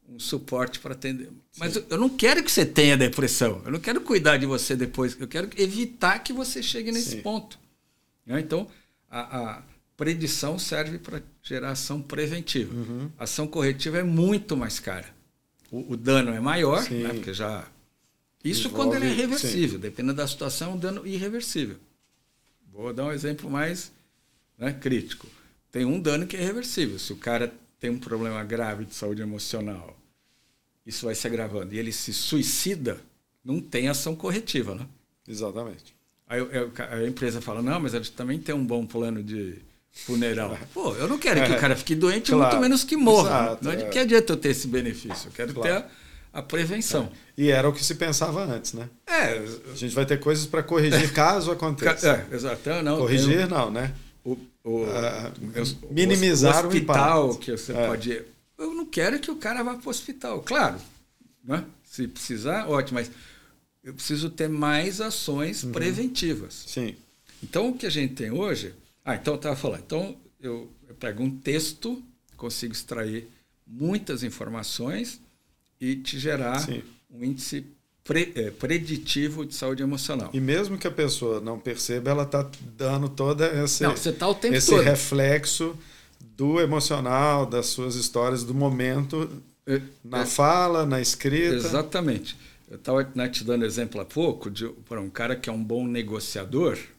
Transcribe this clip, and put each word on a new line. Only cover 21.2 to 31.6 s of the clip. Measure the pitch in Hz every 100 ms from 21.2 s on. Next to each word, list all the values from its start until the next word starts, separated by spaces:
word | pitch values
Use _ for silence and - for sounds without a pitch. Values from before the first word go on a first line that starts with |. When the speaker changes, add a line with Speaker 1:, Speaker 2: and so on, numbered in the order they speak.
| 196 226 233 165 123 95 _ _ _ _ _ _ _ _ _
Speaker 1:
Vou | 101 117
dar | 117 143
um |
exemplo | 147 147 147 143
mais, | 139 156 180 - _ _ _ _ _ _ _
né, | 123
crítico. | 139 139 123 - - - - - _ _
Tem | 123
um | 127 170
dano | 156 147 180
que | 190
é |
irreversível. | 180 220 240 - 135 95
Se | -
o | 95
cara | - 117 120 - _ _
tem | 120
um | 120
problema | 123 113 113 110
grave | 104 113 113 104
de | 107
saúde | - 104 104
emocional, | 107 104 - 113 107 95 85 - _ _ _ _ _ _ _ _
isso | - 107 117
vai |
se | 107 120
agravando, | 113 110 101